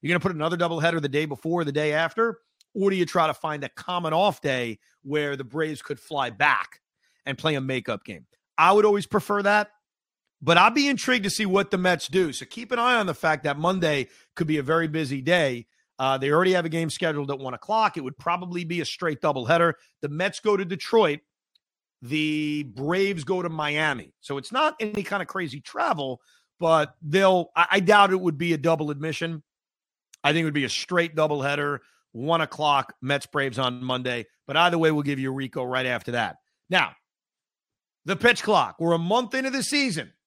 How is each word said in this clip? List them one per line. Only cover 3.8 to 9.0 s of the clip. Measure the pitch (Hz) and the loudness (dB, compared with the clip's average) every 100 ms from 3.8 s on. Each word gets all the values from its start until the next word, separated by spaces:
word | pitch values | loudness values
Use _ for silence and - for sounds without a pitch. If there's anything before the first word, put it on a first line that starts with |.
| - 180 165 | -6 -4 0
off | 156 202 160 | 2 2 0
day | 143 131 117 107 _ _ | -2 -2 -4 -8 _ _
where | 139 151 147 139 | -4 -2 -2 -6
the | |
Braves | 127 143 156 147 | -8 -4 -4 -6
could | - 143 | -10 -12
fly | - 143 123 | -6 -4 -4
back | 104 147 120 - - _ _ _ _ | 2 2 2 -2 -14 _ _ _ _
and | - 135 | -8 -4
play | 160 | 0
a | 147 | 0
makeup | 131 131 123 107 | -2 -4 -4 -8
game? | - 87 _ _ _ - | -8 -16 _ _ _ 2
I | 165 | 6
would | 208 | 6
always | 214 202 | 6 2